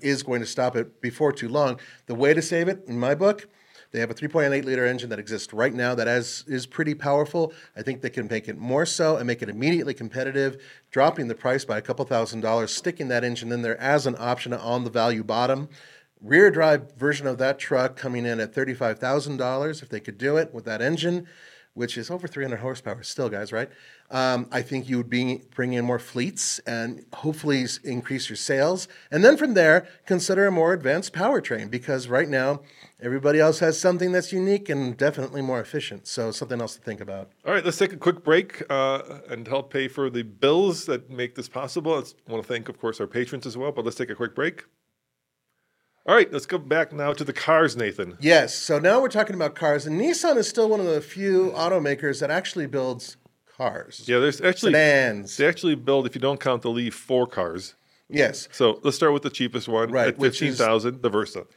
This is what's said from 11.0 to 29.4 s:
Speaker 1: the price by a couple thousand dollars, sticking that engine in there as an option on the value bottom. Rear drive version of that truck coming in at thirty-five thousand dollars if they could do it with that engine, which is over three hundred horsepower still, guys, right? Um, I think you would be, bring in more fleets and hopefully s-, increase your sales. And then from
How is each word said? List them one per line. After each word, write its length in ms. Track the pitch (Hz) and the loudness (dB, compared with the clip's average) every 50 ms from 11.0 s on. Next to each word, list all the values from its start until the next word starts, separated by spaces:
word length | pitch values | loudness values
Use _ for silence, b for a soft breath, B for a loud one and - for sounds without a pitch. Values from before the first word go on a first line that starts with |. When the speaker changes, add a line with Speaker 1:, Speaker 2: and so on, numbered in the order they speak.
| 139 160 - - 135 117 | 4 4 4 0 -4 -6
Speaker 1:
the 80 | 113 | -4
price 280 | - - 131 127 135 - | -4 -2 0 0 0 -2
by 140 | - 107 107 | -4 -4 -4
a 20 | |
couple 240 | - - 123 - 135 | -4 -4 -4 -4 -2
thousand 360 | - 131 117 113 110 117 110 | 0 0 0 0 -2 -4 -4
dollars, 320 | 107 110 113 117 110 104 - | -2 0 0 0 0 -2 -4
sticking 340 | - - 180 165 - 151 127 | -4 -4 -4 -6 -4 -4 -2
that 140 | 123 120 123 | -2 0 0
engine 280 | 123 120 117 120 117 | -2 -4 -4 -6 -6
in 100 | 120 120 | -4 -2
there 180 | 117 113 113 - | -2 -2 -4 -2
as 240 | 127 135 147 151 131 | 2 2 2 2 2
an 100 | 135 120 - | 0 -4 -2
option 340 | 117 120 123 123 - 123 | -2 -2 -2 -2 -4 -6
on 300 | 123 107 98 117 120 123 123 | -6 -4 -2 -2 -2 -2 -2
the 60 | 117 | -2
value 320 | 110 117 113 120 120 110 | 0 2 2 2 0 0
bottom. 460 | 107 104 110 117 123 127 135 135 147 151 B B B B B B B B B _ | -2 -2 0 0 2 2 0 -2 -4 -10 B B B B B B B B B _
Rear 300 | 101 104 139 170 208 202 | -2 4 6 8 8 8
drive 420 | - 160 160 156 151 135 117 - - | 6 6 4 4 4 2 0 -6 -8
version 300 | 117 131 147 147 139 143 135 | -4 -2 -2 -2 -2 -2 -4
of 100 | 127 120 | -2 0
that 200 | 131 135 139 - | 0 0 0 -2
truck 360 | - - 143 127 127 131 131 | -2 0 2 2 2 0 -2
coming 300 | - - 131 123 120 120 | -6 -8 -6 -4 -4 -2
in 140 | 120 117 113 | -2 -2 -2
at 120 | 110 107 | -4 -4
thirty-five 460 | - 135 135 135 123 123 131 113 107 - | -2 -4 -2 -2 -2 -2 -2 -2 -2 -2
thousand 380 | 131 127 135 147 143 147 143 127 | -2 0 0 0 -2 -2 -4 -4
dollars 420 | 127 123 131 135 143 156 151 147 | -2 -2 -2 -2 -4 -4 -6 -8
if 60 | 135 - | -12 -12
they 120 | 113 104 | -12 -10
could 180 | - - 101 98 | -10 -12 -8 -4
do 180 | 123 139 147 | -2 0 2
it 160 | 156 165 156 | 2 0 0
with 120 | - 117 101 | -4 -10 -8
that 180 | 117 110 107 | -6 -4 -2
engine, 440 | 117 139 170 156 151 175 175 180 175 170 B B B B B B B B | 0 0 0 0 0 0 -2 -2 -4 -10 B B B B B B B B
which 240 | B - 123 123 - | B -6 -6 -6 -6
is 140 | 123 110 - | -8 -8 -8
over 160 | 175 180 175 | -8 -8 -10
three 180 | 156 - 143 139 | -10 -8 -6 -6
hundred 160 | 131 120 101 | -6 -6 -6
horsepower 420 | 117 131 127 123 - 110 101 123 - | -6 -8 -8 -8 -8 -10 -10 -10 -10
still, 240 | - - - 131 113 | -10 -6 -4 -4 -4
guys, 220 | 107 98 107 101 | -4 -6 -6 -6
right? 180 | 110 110 131 135 B B B B B B B B | -4 -6 -6 -6 B B B B B B B B
Um, 400 | - 131 131 127 127 120 123 - | -2 0 0 2 0 0 -2 -4
I 100 | - 123 | -4 -6
think 260 | 120 123 139 131 123 127 | -4 -4 -6 -6 -4 -2
you 100 | 131 123 | -2 -2
would 120 | 120 117 | -2 0
be, 320 | 120 123 127 127 127 131 - _ | 0 0 0 0 -2 -4 -8 _
bring 200 | - - 123 123 | -6 -4 -2 -2
in 120 | 127 123 120 | 0 0 0
more 140 | 123 123 117 | 0 -2 -2
fleets 600 | - - - 123 123 185 196 - - - - - | -4 -6 -6 -4 -4 -4 -4 -4 -4 -4 -6 -6
and 440 | - - 117 117 113 117 - - - _ | -6 -6 -6 -4 -4 -6 -8 -10 -14 _
hopefully 520 | - - - 156 151 156 151 151 139 131 127 | -12 -6 -4 -4 -4 -2 0 0 0 0 0
s-, 140 | 120 - - | -2 -6 -8
increase 500 | - 156 123 123 117 - 135 127 - - | -8 -6 -6 -6 -4 -6 -6 -6 -6 -8
your 80 | 110 | -8
sales. 500 | - - - 139 135 143 160 185 185 - - B B B B | -6 -4 0 2 2 2 2 2 -2 -6 -10 B B B B
And 140 | 147 156 196 | 2 6 8
then 120 | 247 311 | 8 8
from 180 | 302 | 6